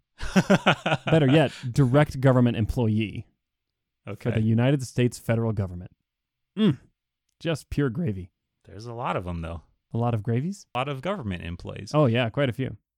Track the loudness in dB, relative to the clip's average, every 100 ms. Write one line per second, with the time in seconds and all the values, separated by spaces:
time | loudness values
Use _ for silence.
0 | _ -10 -2 0 4 4 4 0 0 -2
1 | 2 4 6 4 2 -2 -2 2 4 4
2 | 2 2 4 6 4 2 0 0 0 0
3 | -2 -6 -14 _ _ _ _ _ _ _
4 | -16 -8 -2 0 2 4 2 2 -2 0
5 | 0 -2 -4 -2 -2 -2 -6 -8 -16 _
6 | _ _ _ _ _ 0 0 0 _ _
7 | _ _ _ _ -6 -6 -4 -2 -2 -2
8 | -4 -6 -10 _ _ _ -20 -18 -14 -8
9 | -6 -4 -6 -6 -8 -10 -14 _ _ -4
10 | -2 -2 -2 -2 -2 -8 -8 -6 -6 -6
11 | -6 -6 -6 -6 -8 -10 -10 -12 -2 2
12 | 4 2 0 -2 -2 -2 -8 -10 _